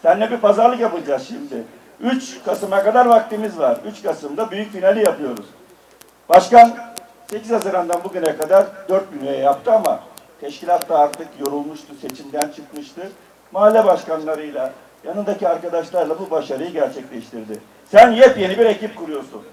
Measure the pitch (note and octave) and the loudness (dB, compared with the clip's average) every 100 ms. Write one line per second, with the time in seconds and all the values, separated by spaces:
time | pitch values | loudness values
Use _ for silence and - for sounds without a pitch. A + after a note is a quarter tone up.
0 | E3 F#3+ A3 A#3 G#3+ G3+ A#3 B3 A3+ E3+ | 2 2 0 0 2 4 2 2 -4 -4
1 | C#3+ C3+ - B3 C#4+ A#2 A2+ - - _ | -4 -6 -6 -14 -12 -12 -12 -20 -20 _
2 | A#3 C4 - - - - G3 G3 G3+ A#3 | -4 -4 -6 -10 -6 -6 -2 0 2 4
3 | B3 A3+ A3 G#3+ G#3+ F3 C3+ A#2 G#3 G#3 | 6 4 2 -8 -8 -2 -2 -2 -6 -12
4 | F#3+ D3+ D3 D3+ D#3 G3 G#3 G3+ F#3+ G#3 | -8 -8 -8 -8 -8 -8 -10 -2 0 2
5 | - - C#3+ A#2 G2+ - _ _ _ _ | 0 -2 -8 -10 -14 -20 _ _ _ _
6 | - _ _ F3 F#3 A#3 A#3 A#3 - - | -20 _ _ 4 8 10 10 8 -14 -18
7 | - _ - G#3 G#3+ A3+ F#3 F#3 E3+ F3 | -20 _ -14 -14 -4 -4 -2 -4 -2 -4
8 | F#3 F3+ D#3+ D3 D3+ F#3+ G3+ - - F#3+ | -6 -4 -4 -2 2 4 2 -4 -2 -2
9 | F#3+ C#3+ C3+ C3+ C3+ C#3 - A3 - - | -2 -10 -8 -2 0 0 2 0 2 -4
10 | - - _ _ C#3+ D3 E3+ F3 - D#3+ | -8 -20 _ _ -16 -12 -2 -2 0 0
11 | D3 D3 D#3+ C#3+ C#3+ C#3+ C#3+ D3+ - D3 | 0 -2 -16 -8 -6 -6 -10 -14 -20 -16
12 | C3 C3 C#3 D3 D3 - C#3+ D3 C#3+ - | -14 -14 -12 -8 -8 -10 -18 -18 -18 -16
13 | F#3+ - _ _ _ F#3 G#3 A3 G3+ F3 | -18 -18 _ _ _ 2 4 4 4 0
14 | - D#3+ D#3 D3+ D3+ C#3 C3 - - _ | -2 -8 -6 -8 -8 -10 -10 -12 -20 _
15 | D3 F#3+ G3+ - F#3 E3 E3+ B3 D#3 F3+ | -12 -8 -6 -4 -2 -2 -4 -6 -4 -4
16 | D3+ D#3+ F#3+ D#3 C#3+ C3 E3 D#3+ C3+ C#3 | -4 -6 -4 -6 -4 -8 -8 -4 -4 -6
17 | A#2+ A#2 A2+ A#2 G#2+ G#2+ - _ _ G3+ | -14 -16 -16 -16 -14 -16 -16 _ _ 6
18 | A#3+ A3+ B3+ - F#3+ F#3+ A3+ G3+ G#3 - | 6 8 6 6 -2 2 2 2 -6 -10
19 | E3 D3 C3 A2 F2 | -10 -10 -12 -18 -20